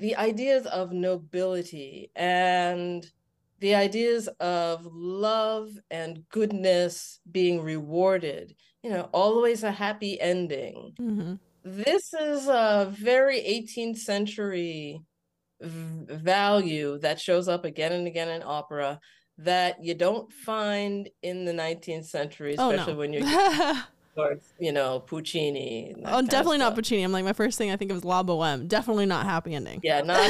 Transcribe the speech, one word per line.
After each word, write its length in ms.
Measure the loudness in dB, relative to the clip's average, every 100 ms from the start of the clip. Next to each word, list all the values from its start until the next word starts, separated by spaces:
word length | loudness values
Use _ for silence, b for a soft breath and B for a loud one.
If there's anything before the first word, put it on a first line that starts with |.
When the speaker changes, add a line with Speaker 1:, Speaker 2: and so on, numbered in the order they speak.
Speaker 1:
the 160 | -2 0
ideas 500 | 0 0 2 2 2
of 260 | -4 -2
nobility 1200 | -2 0 -2 -4 -2 -2 -2 -6 -12 -14 -16 -12 -2
and 920 | 0 2 4 4 2 0 -4 -6 -10 _ _ _ _ _
the 140 | 2
ideas 540 | 4 4 2 2 0 -2 -4
of 440 | 0 0 0 -2 -8
love 800 | -10 -6 -2 0 2 0 -2 -6 -14 -10
and 320 | -8 -8 -10 -6
goodness 920 | -2 0 2 4 4 2 -4 -14 -18 -6
being 320 | 2 2 2
rewarded, 920 | -2 -6 -2 2 4 2 0 -6 -12 _ b _
you 80 | -6
know, 180 | -4 0
always 500 | 2 4 6 4 2
a 80 | -2
happy 500 | -2 -4 -2 -4 0
ending. 720 | 0 0 -2 -4 -6 -12 -16 -8
Speaker 2:
Mm-hmm. 340 | -4 -2 -4 -8 _ _
Speaker 1:
This 480 | -12 -2 2 2 0
is 340 | -4 -2 0 2
a 440 | 4 6 4 2
very 440 | 0 2 4 4 2
eighteenth 600 | 0 -4 -4 -6 -6 -6
century 1000 | -2 -2 -2 -2 -4 -2 -4 -6 -10 -12 -18 _ _ _ _ _
v-, 520 | -12 -10 -10 -10 -10
value 840 | -2 2 4 6 4 4 0 -2 0
that 200 | 0 0
shows 280 | 2 2 2
up 160 | 0
again 280 | -2 -2 0
and 140 | 0 -2
again 220 | -2 -4
in 140 | -4
opera 560 | -4 -6 -4 -4 -4 -4 b b b -6
that 440 | 0 2 2 0
you 120 | -4
don't 360 | 2 2 2 -6
find 800 | -12 -6 -2 0 0 -2 -4 -8 -10
in 220 | -8 -4 -4
the 60 |
nineteenth 520 | -2 -4 -4 -6 -8 -6
century, 500 | -6 -6 -6 -4 0
Speaker 2:
Oh, 100 | 2
no. 60 |
Speaker 1:
especially 200 | 0 -2 -4
when 160 | -4
you're 80 | -2
Speaker 2:
<laughs> 920 | 2 4 4 4 0 -2 -6 _ _
Speaker 1:
towards, 380 | -2 -2 -2 -10 -4
you 120 | 0
know, 280 | 2 2 -2
Puccini 920 | -4 -8 -4 -2 0 -2 -6 -8 -10
and 100 | -10
that 40 | 0
Speaker 2:
Oh, 40 | 0
Speaker 1:
kind 80 | 2
of 40 |
Speaker 2:
definitely 280 | 2 2 2
not 80 | 2
Speaker 1:
stuff. 80 | 0
Speaker 2:
Puccini. 260 | 0 0
I'm 100 | 2
like, 120 | 0
my 80 | 0
first 240 | 0 0 0
thing 140 | -2
I 60 | -2
think 140 | -4
of 40 | -4
is 60 |
La 180 | 0 2
Boheme. 460 | 2 2 0 0 0
Definitely 380 | 0 2 2 2
not 180 | 2
happy 300 | 0 -2 -2
ending. 260 | -6 -6 -4
Speaker 1:
Yeah, 200 | 0 2
not 180 | 4 6